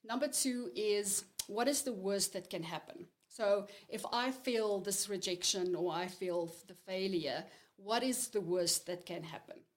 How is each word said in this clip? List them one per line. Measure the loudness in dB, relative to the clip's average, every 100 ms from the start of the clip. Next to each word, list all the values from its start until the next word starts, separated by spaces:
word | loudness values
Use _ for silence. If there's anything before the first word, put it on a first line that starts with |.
Number | -2 0 2
two | 2 2 0 -4
is, | 0 2 2 2 0 -2 -8 -4
what | 2 4
is | 4
the | 0
worst | -2 0 2 0
that | -2 -6
can | -6
happen? | -4 -6 -8 -16 -16 _ _
So | 0 4 4 2 -14 -8
if | -6 -2
I | 0 0
feel | 0 0 2 2 2
this | 0 0 0
rejection | -2 -2 0 2 2 2
or | 2 2
I | 0 -2
feel | -4 -2 0 -2 -8 -18
the |
failure, | -18 -6 -2 2 2 0 -2 -6 -18 -20 -14
what | 0 2
is | 2 0 0
the | -2
worst | 0 2 4 2 0
that | -8
can | -6 -8
happen? | -8 -12 -14 -20 _